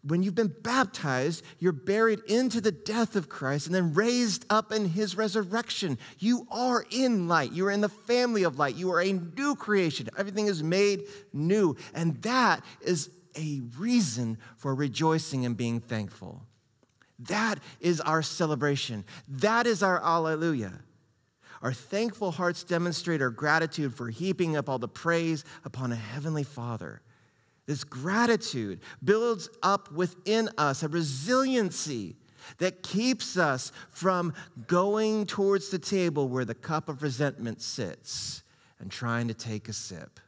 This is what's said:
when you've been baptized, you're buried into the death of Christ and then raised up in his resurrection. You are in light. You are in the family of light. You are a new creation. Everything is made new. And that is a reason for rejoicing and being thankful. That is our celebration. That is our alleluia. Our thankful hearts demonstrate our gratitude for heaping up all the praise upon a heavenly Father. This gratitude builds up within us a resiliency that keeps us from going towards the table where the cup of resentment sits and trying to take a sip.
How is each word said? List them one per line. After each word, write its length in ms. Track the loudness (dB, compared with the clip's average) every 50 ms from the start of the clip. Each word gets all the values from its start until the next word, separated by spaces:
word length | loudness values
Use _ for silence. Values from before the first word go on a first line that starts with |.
when 200 | -2 0 0 2
you've 120 | 2 2 2
been 200 | 2 0 0 -2 -4
baptized, 800 | -4 0 2 2 2 2 -2 -6 -2 0 0 2 2 0 -2 -4 -10 -16 -10 _
you're 140 | 0 0
buried 480 | 0 0 -2 0 2 4 4 4 4 0
into 400 | 0 0 2 2 2 2 0 2
the 120 | 0 0
death 440 | -2 -2 -6 -2 0 0 0 2 0
of 120 | -2 -2 -2
Christ 380 | -8 -4 -2 0 0 -2 0
and 80 | 0 2
then 200 | 2 2 4 4
raised 500 | 4 4 4 4 4 2 2 0 -2 0 2
up 220 | 2 2 2 2
in 200 | -2 0 0 0
his 260 | 0 0 -2 -2 0
resurrection. 800 | 0 0 0 0 0 -2 0 -2 -4 -2 -4 -4 -4 -2 -2 -2 -4 -6 -16 -10 -2
You 280 | 2 2 2 2 0 -6
are 360 | -4 0 0 2 2 2 0 -2
in 360 | 0 2 2 4 4 2 4
light. 260 | 4 4 4 4 2
You 140 | 0 0 0
are 40 | 2
in 100 | 2 2
the 80 | 2 0
family 560 | -2 -6 -2 2 2 2 4 2 2 4 2
of 140 | 2 2 2
light. 180 | 0 0 0
You 160 | -2 -2 0
are 80 | 2 2
a 120 | 2 2
new 440 | 2 0 -2 -6 -4 -2 0 0 0
creation. 520 | 0 0 2 2 4 4 2 0 -2 -8 -8 -6
Everything 300 | -6 -6 -4 -2 0 0
is 160 | 0 0 0
made 460 | 0 0 2 4 4 4 2 0 -4 -10 -14 -18 -18 _
new. 440 | -4 -2 2 4 4 6 4 4 2 0 -10 -10
And 300 | -6 0 0 0 0 0
that 420 | -2 0 2 4 4 4 2 2 -2 -16 -20 -8
is 300 | -2 -2 -2 -2 -2 -8 -12 -20 _ _ -10
a 240 | -8 -6 -4 -4 -4 -6 -8 -8
reason 600 | -6 -2 2 4 4 4 2 0 -2 -2 -2 -2 -6 -8 -20 -20
for 160 | _ -4 -2
rejoicing 720 | 0 0 0 -2 0 2 4 4 4 2 0 -2 -2 -2 0
and 120 | 0 0
being 240 | 0 0 -2 -2 -2
thankful. 680 | -4 -4 -4 -4 -4 -6 -10 -14 -14 -14 -14 -16 -18 -20 _ _ _ _ _ _ _ _ _ _ _ _ _ -18
That 420 | -6 -2 0 2 2 2 0 -2 -6 -18 -16 -2
is 200 | 2 2 2 2
our 220 | 2 2 2 2
celebration. 840 | 2 0 -2 0 0 0 2 2 2 2 2 0 -2 -4 -6 -8 -8 -10 -16 -20 -14
That 400 | -12 -4 0 2 4 4 4 4
is 160 | 2 2 4
our 180 | 4 2 2 2
alleluia. 840 | 2 2 2 2 2 0 0 0 0 0 0 0 -2 -6 -8 -14 -18 _ _ _ _ _ _ _ _ _ _ _ _ -20 -20 -6
Our 120 | -6 -6
thankful 580 | -6 -6 -8 -6 -2 -2 -2 -2 -2 -4 -4 -4
hearts 320 | -2 0 0 0 0 -2
demonstrate 580 | -4 -2 0 0 0 0 -2 -4 -2 -2 0 0
our 100 | 0 0
gratitude 680 | 0 0 2 2 4 4 2 0 -2 -2 -4 -4 -4
for 140 | -6 -8 -8
heaping 460 | -6 -4 -2 -2 0 0 0 0 0
up 120 | -2 -2 -2
all 100 | -4 -4
the 80 | -4
praise 580 | -6 -8 -4 0 0 2 2 2 0 -2 -4 -6 -12 -20 -16 -16
upon 260 | -12 -8 -6 -4 -4
a 60 | -4
heavenly 480 | -4 -6 -8 -8 -6 -4 -4 -2 -2 -4
Father. 580 | -4 -6 -10 -8 -6 -6 -8 -8 -12 -14 -16 _ _ _ _ _ _ _ _ _ _ _ _ _
This 160 | -6 -6 -6
gratitude 1000 | -6 -10 -10 -6 -4 0 2 2 4 4 4 2 0 -4 -4 -4 -4 -4 -6 -10 -12 -18 -16 -4
builds 460 | 2 2 4 4 4 0 -2 -2 -6 -14 -10 -2
up 280 | 0 2 2 0 -2 -6
within 580 | -4 -2 -2 -2 -4 -6 -2 0 0 2 0 -2 0
us 280 | 0 0 0 0 0 -4
a 40 | -2
resiliency 1300 | -2 -2 -2 -2 -2 -4 0 0 2 2 2 2 2 2 0 0 -2 -4 -6 -4 -4 -6 -6 -8 -12 -16 _ _ _ -20 -20 -20 -6 _
that 260 | -2 -2 -2 -4 -12
keeps 520 | -4 -2 0 2 2 0 0 -2 -4 0
us 360 | 2 2 2 2 0 -4 -8 -10 -14 -20 -18
from 420 | -12 0 0 2 2 2 0 -2 -4 -6 -14 -18 -18 -18 -4 2
going 580 | 2 4 4 4 2 2 2 2 2 0 0
towards 440 | -2 0 0 2 4 2 2 0 -2
the 100 | -6 -6
table 480 | -4 -2 0 2 2 2 2 0 0 0
where 160 | 0 -2 -2
the 100 | -2 -4
cup 340 | -8 -6 -4 -4 -4 -2 -4
of 140 | -8 -4
resentment 580 | -4 -4 0 2 0 0 0 -2 -6 -6 -6 -6
sits 840 | -8 -8 -6 -6 -6 -6 -8 -10 -12 -10 -8 -8 -8 -8 -10 -12 _ _ _ _ _ _ _ _
and 120 | -14 -12
trying 360 | -10 -6 -4 -2 0 0 0
to 80 | -2 -4
take 340 | -6 -8 -8 -8 -8 -8 -8
a 60 | -10
sip. 460 | -10 -10 -10 -12 -14 -14 -16 _ -20 _